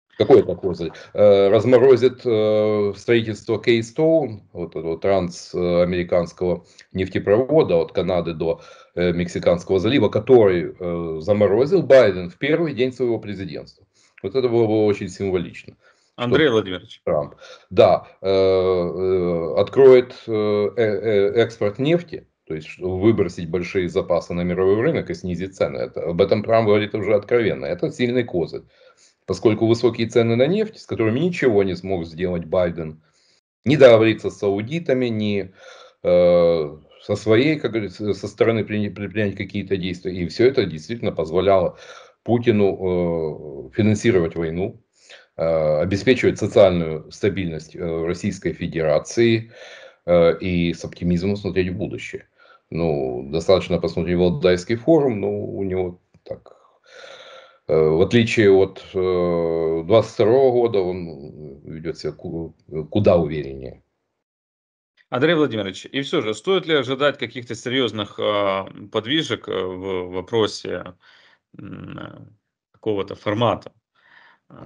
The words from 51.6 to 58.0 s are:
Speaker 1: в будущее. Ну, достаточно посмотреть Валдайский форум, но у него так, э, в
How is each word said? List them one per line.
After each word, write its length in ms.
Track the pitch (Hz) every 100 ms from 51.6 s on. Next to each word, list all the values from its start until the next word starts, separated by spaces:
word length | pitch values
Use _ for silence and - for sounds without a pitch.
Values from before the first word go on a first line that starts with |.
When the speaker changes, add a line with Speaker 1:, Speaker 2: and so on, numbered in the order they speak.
| 92
Speaker 1:
в 80 | 98
будущее. 500 | 87 - - - - _ _ _ _
Ну, 520 | 80 82 73 65 62 67
достаточно 480 | 80 - 87 - 85
посмотреть 380 | - - 85 87
Валдайский 580 | 90 73 90 90 - 117
форум, 440 | 160 165 139 104
но 100 | 101
у 320 | 104 104 98
него 360 | 95 92 90 90 _ _
так, 300 | - - - - _ _ _ - - - - - - _ -
э, 60 | 78 78
в 120 | 80